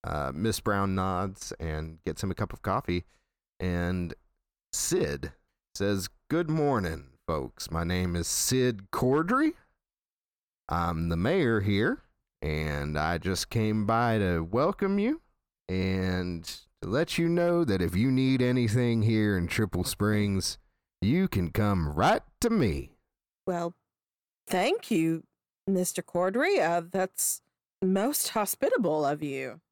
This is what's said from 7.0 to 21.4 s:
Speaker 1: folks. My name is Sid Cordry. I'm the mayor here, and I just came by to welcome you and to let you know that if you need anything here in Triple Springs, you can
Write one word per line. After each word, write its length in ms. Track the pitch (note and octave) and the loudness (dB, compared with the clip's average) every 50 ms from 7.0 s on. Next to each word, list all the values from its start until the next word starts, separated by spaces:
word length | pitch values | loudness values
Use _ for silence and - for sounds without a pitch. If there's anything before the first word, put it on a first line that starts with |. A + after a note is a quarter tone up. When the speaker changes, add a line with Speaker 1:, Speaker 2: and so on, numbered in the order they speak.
| C#2 C2 B1+ _ _ | -10 -18 _ _ _
Speaker 1:
folks. 460 | - E2 D2+ C2 - - - - - | -4 -4 -4 -4 -6 -10 -14 -10 -6
My 120 | D#2 E2 E2 | -4 -2 -2
name 320 | E2+ F2+ F2+ F#2 F2+ E2+ | 0 0 0 0 0 0
is 120 | F2 E2 | -2 -2
Sid 640 | - - - - - B2+ C3 B2+ B2+ A#2+ G2 G2 - | -2 -2 -2 0 0 2 2 2 0 0 -4 -8 -8
Cordry. 640 | - - C3 B2+ C3+ D3+ E3 F3+ B3 C4 D#4 D#4 E4+ - _ _ _ _ _ _ _ _ _ _ _ _ _ _ _ _ _ _ _ _ _ - | -4 0 2 2 2 2 2 2 2 2 2 2 0 -4 _ _ _ _ _ _ _ _ _ _ _ _ _ _ _ _ _ _ _ _ _ -4
I'm 400 | - E2+ E2+ E2+ E2+ D#2+ E2 E2+ | -4 -2 0 0 -2 -2 0 0
the 80 | E2+ | 0
mayor 440 | E2 F2+ B2 F3 G3 D#3 A#2 A2+ G#2+ | 0 2 2 2 2 2 2 2 2
here, 420 | F#2+ G#2+ G2+ G2 A2+ E3 C4 - _ _ _ _ _ _ _ _ | 2 2 2 2 2 0 0 -2 _ _ _ _ _ _ _ _
and 600 | - D#2 D2+ D#2 D#2 D2+ D2 D2 C#2+ D2 D2+ D2+ | -6 -4 -2 -2 -2 -2 -4 -4 -4 -2 -2 -2
I 180 | D2+ E2 F2 | 0 0 -2
just 320 | E2 D#2+ F#2 F#2+ - - - | -2 -2 -2 -4 -4 -4 -4
came 380 | - A#2+ G#2+ G#2+ G#2+ A2 G#2 | -2 -2 0 0 0 0 0
by 320 | G2+ A2+ A2+ A#2+ A#2 A2+ A2 | 0 2 2 2 2 2 2
to 220 | G2+ F#2 E2+ E2 | 2 2 0 0
welcome 580 | E2 E2+ G2 A#2+ D3 F3+ G3+ - G3+ F#3+ G3 G3+ | -2 0 0 0 0 0 0 0 -2 0 0 0
you 220 | G3+ A#3+ D#4 E4 _ _ _ _ _ _ _ _ _ | 0 0 -2 -4 _ _ _ _ _ _ _ _ _
and 760 | - F#2 F#2+ F#2 F#2+ F#2+ F#2 F#2 F#2 F#2 F#2 F2+ F2+ F2 E2 E2+ - - - - _ _ _ - | -4 -2 -2 0 0 0 0 0 0 0 -2 -2 -4 -6 -8 -10 -12 -14 -16 -18 _ _ _ -6
to 40 | |
let 300 | E2+ G2+ C#3 E3+ - - | -4 -2 -2 -2 0 0
you 100 | - E3+ | 0 2
know 360 | E3 E3+ F3 E3+ F3 F3 E3+ E3+ | 2 2 2 2 2 2 2 2
that 180 | C3 G2 F2+ | 2 2 2
if 140 | C#3+ C3+ F2 | 2 0 2
you 160 | F2+ A#2 C3+ | 2 2 4
need 280 | C3 C3 C3 C3 C3 B2+ | 4 4 4 4 4 4
anything 640 | B2 B2 B2+ B2+ A#2+ A2 G#2 B2+ B2 A#2+ A#2 A2+ | 2 2 2 2 2 2 2 2 2 2 2 4
here 340 | G#2+ A2+ A2+ A2 G#2+ G#2 G2+ | 4 4 4 4 4 4 2
in 120 | F#2 F2 | 2 0
Triple 360 | E2 - - A2 G2 - F2+ F2+ | 0 0 0 -2 0 0 -2 -2
Springs, 760 | - - - G#2 G#2 G#2+ G#2 G#2 G2+ G2 F#2+ - - - - _ _ _ _ _ _ _ _ | -2 -2 0 0 2 2 2 2 2 0 0 -2 -2 -6 -8 _ _ _ _ _ _ _ _
you 260 | - G2+ C#3 F3+ F#3+ | 0 2 2 2 2
can 240 | F#3 - G2 | 2 0 0